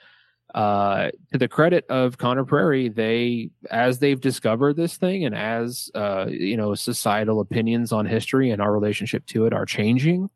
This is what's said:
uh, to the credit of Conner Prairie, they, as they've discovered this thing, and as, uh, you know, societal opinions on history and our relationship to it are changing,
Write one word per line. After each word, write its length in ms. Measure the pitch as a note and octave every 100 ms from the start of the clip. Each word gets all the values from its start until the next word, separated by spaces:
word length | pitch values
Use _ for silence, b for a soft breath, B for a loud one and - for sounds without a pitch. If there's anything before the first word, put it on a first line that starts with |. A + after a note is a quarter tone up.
| b b b b -
uh, 560 | - G#2 G2+ G2+ G2 F#2 - _
to 80 | C3+
the 80 | B2
credit 380 | - D#3+ F3 -
of 300 | - B2+ B2
Conner 260 | B2 B2+
Prairie, 440 | C3 C#3+ E3 C3+ B2
they, 640 | G#2+ A2 A#2 A#2+ A#2 A2+ - -
as 300 | A2+ B2 B2+
they've 200 | C#3+ C3+
discovered 540 | C3+ B2+ A2+ A2+ C#3+
this 220 | D3 E3+ -
thing, 280 | F3+ F#3+
and 80 | D3+
as, 600 | D3+ G#2+ A2+ A#2+ B2+ -
uh, 320 | - G#2 G2 F#2+
you 280 | - F#2+ A2+
know, 180 | G#2
societal 640 | G2+ - A#2+ A#2+ G#2+ A2 G#2+
opinions 540 | G2+ A#2 A2+ A#2 A#2
on 120 | A2 G2+
history 440 | A2 - C3 C3
and 100 | G#2
our 120 | G2+
relationship 520 | G#2 G#2 G#2 G2+ - -
to 200 | A2+ A2+
it 60 |
are 140 | A2 A2+
changing, 600 | - G#2+ B2 D3+ F3+ G3